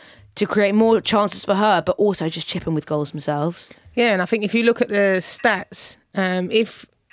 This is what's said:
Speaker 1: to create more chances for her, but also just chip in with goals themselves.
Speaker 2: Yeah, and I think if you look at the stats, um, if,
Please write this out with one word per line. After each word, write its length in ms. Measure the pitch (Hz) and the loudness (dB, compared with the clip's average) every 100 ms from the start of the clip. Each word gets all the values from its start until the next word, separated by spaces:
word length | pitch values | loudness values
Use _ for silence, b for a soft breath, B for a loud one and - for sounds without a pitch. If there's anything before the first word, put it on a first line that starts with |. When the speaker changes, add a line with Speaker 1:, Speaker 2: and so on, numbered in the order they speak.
| B B B - | B B B -4
Speaker 1:
to 100 | 208 | 0
create 300 | 214 202 208 | 2 4 4
more 260 | 226 226 | 4 2
chances 420 | - 220 208 - | 2 2 0 -2
for 120 | - 190 | -2 2
her, 260 | 214 180 | 4 2
but 140 | - - | 0 0
also 320 | 208 185 160 | 0 0 -4
just 180 | 165 - | -4 -6
chip 200 | 185 - | -6 -4
in 80 | 156 | -4
with 100 | - | -2
goals 240 | 151 147 | -4 -4
themselves. 600 | 151 147 147 156 175 - B B - | -6 -4 -2 -2 -4 -14 B B 0
Speaker 2:
Yeah, 180 | 240 | 2
and 80 | 190 | 0
I 60 | 180 | 0
think 160 | 226 | -2
if 100 | 202 | 0
you 80 | 226 | 2
look 180 | 233 226 | 2 2
at 100 | 247 | 0
the 280 | 202 196 185 | 2 2 2
stats, 760 | - - 233 190 - - - - _ | -2 0 0 0 -4 -6 -6 -8 _
um, 380 | - 185 185 180 | -4 -2 -2 0
if, 340 | 220 220 - - _ _ | 0 0 -6 -20 _ _